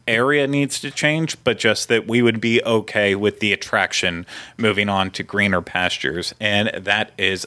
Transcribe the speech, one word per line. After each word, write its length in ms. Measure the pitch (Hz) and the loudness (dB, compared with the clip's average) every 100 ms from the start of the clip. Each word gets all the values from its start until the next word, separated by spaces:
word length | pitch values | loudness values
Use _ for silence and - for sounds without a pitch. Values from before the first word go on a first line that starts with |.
| - | -2
area 400 | 113 127 147 139 | 0 2 2 0
needs 320 | 143 139 - | 0 -2 -4
to 80 | 143 | -8
change, 460 | - 147 156 160 - | -2 0 0 -2 -2
but 160 | - 107 | -2 2
just 300 | 113 104 - | 2 0 2
that 180 | 113 107 | 0 2
we 140 | 117 | 4
would 180 | 120 113 | 4 2
be 220 | 113 117 | 2 0
okay 500 | 110 113 104 107 104 | 2 0 0 0 2
with 260 | 98 104 101 | 2 0 0
the 140 | 107 | 0
attraction 720 | 98 - 110 92 - 92 85 90 - - - | 0 0 0 0 0 -2 -2 -8 -14 -18 -2
moving 320 | 110 98 104 | 0 2 0
on 220 | 98 95 | 0 -2
to 100 | - | -4
greener 380 | 95 101 101 92 | -6 0 2 0
pastures, 720 | 85 90 90 - - 85 - - | -2 -2 -2 -2 -4 -4 -8 -4
and 300 | 107 104 107 | 0 0 0
that 380 | 92 95 104 110 - | -2 -2 0 0 -2
is 260 | 95 95 | -2 -2